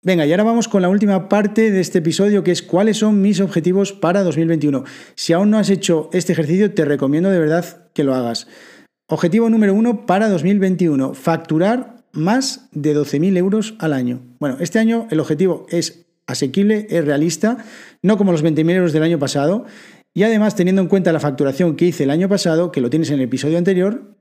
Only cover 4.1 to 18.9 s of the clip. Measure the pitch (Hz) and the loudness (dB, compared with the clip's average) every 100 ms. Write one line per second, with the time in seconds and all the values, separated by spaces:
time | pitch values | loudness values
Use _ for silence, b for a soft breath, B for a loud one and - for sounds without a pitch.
4.1 | 196 185 151 165 165 147 135 B B B | 2 0 0 0 0 0 -2 B B B
5.1 | - - 165 208 214 185 196 190 160 156 | -10 0 2 4 2 2 0 2 0 0
6.1 | 185 175 165 147 185 208 202 147 143 139 | -4 -2 -2 0 0 0 0 0 0 0
7.1 | 151 185 185 156 165 175 - _ - 143 | 0 2 2 2 0 -4 -16 _ -4 -2
8.1 | 127 120 113 - B B B B _ _ | -2 -4 -6 -12 B B B B _ _
9.1 | 160 175 208 233 226 208 196 233 208 - | -2 0 2 2 2 2 2 0 -2 0
10.1 | 185 220 180 165 202 190 180 175 139 135 | 0 2 0 0 2 0 2 2 0 -2
11.1 | 135 - 160 165 160 190 247 247 - _ | -2 -2 -2 -2 0 0 -2 -6 -18 _
12.1 | - 165 247 269 - _ 156 147 147 143 | -4 0 0 -2 -8 _ -4 -2 0 -2
13.1 | 143 180 185 185 214 214 - 160 135 123 | 0 0 0 0 -2 -4 -6 -4 -2 -4
14.1 | 123 - _ 147 127 170 220 226 233 226 | -6 -12 _ -6 -4 -2 0 0 0 -2
15.1 | 156 147 151 190 190 - 170 - - _ | -4 -2 0 0 -2 -4 -6 -6 -12 _
16.1 | _ - 123 135 143 202 214 214 170 147 | _ -12 -6 -4 0 0 0 -2 -2 0
17.1 | 143 165 160 214 247 B B B B 185 | 0 -2 0 -2 -2 B B B B 0
18.1 | 214 196 165 160 151 156 185 175 | 2 2 2 2 2 2 2 2